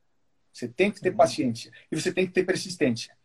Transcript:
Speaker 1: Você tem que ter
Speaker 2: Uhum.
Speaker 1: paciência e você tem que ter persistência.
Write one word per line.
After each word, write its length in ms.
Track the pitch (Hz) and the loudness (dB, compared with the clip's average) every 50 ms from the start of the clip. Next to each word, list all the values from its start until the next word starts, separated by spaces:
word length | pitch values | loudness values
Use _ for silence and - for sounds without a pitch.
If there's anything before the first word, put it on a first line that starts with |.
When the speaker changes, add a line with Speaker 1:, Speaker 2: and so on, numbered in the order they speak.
| _ _ _ _ _ _ _ _ _ _ | _ _ _ _ _ _ _ _ _ _
Speaker 1:
Você 160 | - - 127 120 | -14 -12 -10 -6
tem 240 | - - 180 202 | -2 0 2 2
que 80 | 208 - | 0 0
ter 120 | - 185 | -4 0
Speaker 2:
Uhum. 60 | - - | 2 4
Speaker 1:
paciência 540 | 170 156 - 156 147 123 113 113 - - - - - _ | 4 4 4 0 -2 -2 -2 -4 -8 -16 -20 -20 -12 _
e 40 | - 156 | -4 -4
você 120 | 156 180 | -2 -2
tem 140 | 180 - 185 | 0 0 0
que 80 | 180 - | 0 0
ter 100 | 190 180 | 0 0
persistência. 720 | 180 180 - - 196 - - 151 131 113 113 - - _ _ _ | 0 0 -4 -4 -8 -4 0 0 2 0 0 -4 -10 _ _ _